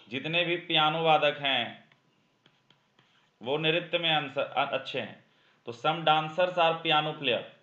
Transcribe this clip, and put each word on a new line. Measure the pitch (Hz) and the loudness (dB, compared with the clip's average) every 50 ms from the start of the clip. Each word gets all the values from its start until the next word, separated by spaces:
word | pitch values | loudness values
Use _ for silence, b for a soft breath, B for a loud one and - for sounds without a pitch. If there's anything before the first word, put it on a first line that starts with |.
| - - | -16 -10
जितने | 113 139 135 156 165 175 175 | -10 -8 -6 -2 -2 0 0
भी | 165 175 170 | 0 -2 -4
पियानो | - - 165 156 151 156 160 165 165 | -4 -2 2 2 2 2 2 2 4
वादक | 160 156 147 143 147 139 143 | 4 4 6 4 2 0 0
हैं | 143 139 135 127 117 107 104 - - _ _ _ _ _ _ _ _ _ _ _ _ _ _ _ _ _ _ _ _ _ _ b b b b b b b b _ | -2 0 0 0 -2 -4 -8 -16 -20 _ _ _ _ _ _ _ _ _ _ _ _ _ _ _ _ _ _ _ _ _ _ b b b b b b b b _
वो | 104 120 139 156 | -6 -4 -4 0
नृत्य | 160 156 160 175 170 - - 170 | 0 0 0 0 -2 -2 -4 -2
में | 170 165 | 0 2
answer, | 160 151 143 135 135 139 - | 0 0 0 -2 -4 -4 -4
अ-, | - - 123 139 135 | -2 0 -2 -2 0
अच्छे | - 135 135 - - 135 | -2 -6 -6 -6 -8 -8
हैं, | 110 95 90 - _ b b b b b b b b | -8 -8 -12 -18 _ b b b b b b b b
तो | - 117 | -14 -14
some | - - 156 160 170 | -2 -2 -2 0 2
dancers | 165 156 156 156 156 160 - - 180 180 180 175 | 4 4 4 4 2 -2 0 0 0 0 2 2
are | 165 165 160 | 2 2 2
piano | 160 - 165 156 151 151 156 151 | 0 0 2 2 2 2 0 -6
player, | - 143 131 113 98 - - - _ | -4 -2 0 0 0 -2 -8 -18 _